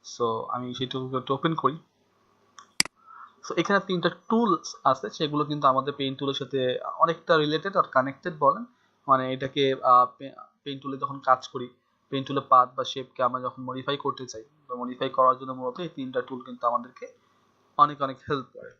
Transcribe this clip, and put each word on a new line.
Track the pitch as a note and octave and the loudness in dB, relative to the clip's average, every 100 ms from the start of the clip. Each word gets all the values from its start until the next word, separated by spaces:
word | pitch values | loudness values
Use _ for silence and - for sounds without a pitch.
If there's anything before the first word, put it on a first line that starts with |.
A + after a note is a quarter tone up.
| - - | -20 -2
So | A#2+ A2+ - B2 | 0 0 -4 -6
আমি | B2 B2 | -6 -6
সেই | B2+ | -6
টুলগুলো | C3 C3 C3 | -6 -4 -6
একটু | B2+ C3+ | -2 -2
ওপেন | E3 D#3+ | 0 2
করি। | E3+ D#3+ _ _ _ _ _ _ _ - - _ - _ - - - _ - | 0 0 _ _ _ _ _ _ _ -20 -20 _ -4 _ -20 -20 -20 _ -6
So | - | -4
এখানে | E3 G3 F#3+ | 2 0 2
তিনটা | F3+ F3 - _ | 0 0 -4 _
টুলস | A3+ A#3 E3 - - C#3 | 2 2 0 -2 -2 0
আছে, | C3 - - | 0 -2 -4
সেগুলো | D#3 D3 D3 | -2 0 -2
কিন্তু | D3 C#3+ | 2 4
আমাদের | C3 C3+ C#3+ | 2 0 -4
পেইন্ট | C3+ C3+ | -4 -2
টুলের | C#3 C3+ | -4 -4
সাথে | C3+ C3+ B2+ B2 - - | -4 -2 0 -2 -6 2
অনেকটা | E3 D#3+ - D#3+ | 2 2 2 4
রিলেটেড | D3+ D3+ G3 G3 | 4 0 0 0
আর | - C3 | 2 2
কানেক্টেড | C3+ C3+ F3+ D#3 C#3+ | 0 -4 -10 2 2
বলেন, | D3 A#3+ _ _ _ - | 2 -6 _ _ _ 2
মানে | C3 C3 C3 | 2 2 -4
এটাকে, | C3+ D3 C3+ C3 C3 | -4 0 2 2 6
আহ, | B2 B2 _ | 6 6 _
পে-, | C3+ - - _ | -18 -18 -20 _
পেইন্ট | C#3+ C3+ | -12 -10
টুলে | C#3 C3 | -8 -8
যখন | C3+ C#3 C3+ | -8 -4 2
কাজ | B2+ - | 2 2
করি, | C3 B2 _ _ _ _ | -10 -10 _ _ _ _
পেইন্ট | C#3 C3+ | -6 -2
টুলে | C#3 C3 | -4 6
পাথ | B2+ B2+ C3 | 6 6 0
বা | B2+ | -6
শেপকে | C3+ B2+ - B2 | -6 -12 -2 -2
আমরা | B2+ B2+ | 0 -8
যখন | B2 B2+ | -8 -10
মডিফাই | C3 B2+ C#3+ C#3 | -8 -6 -4 -4
করতে | B2+ B2+ | -6 -10
চাই, | A2 A2+ _ _ | -14 -18 _ _
তো | B2 | -8
মডিফাই | B2 B2 C3+ C3 | -8 -6 -4 4
করার | C3 B2+ | 4 4
জন্য | C3 B2+ | -6 -8
মূলত | B2+ B2+ E3+ | -8 -8 -10
এই | D3+ | -8
তিনটা | C3 B2+ B2 | -6 -4 -6
টুল | C3 B2 | -12 -12
কিন্তু | B2 A#2+ | -4 -2
আমাদেরকে | A#2+ B2 - - _ _ _ _ _ _ - | -2 -6 -16 -18 _ _ _ _ _ _ 4
অনেক | D3 C#3+ C#3 | 4 4 -4
অনেক | C3 - | -4 -4
হেল্প | C#3 B2 B2 | -4 -4 -18
করে। | - _ | -20 _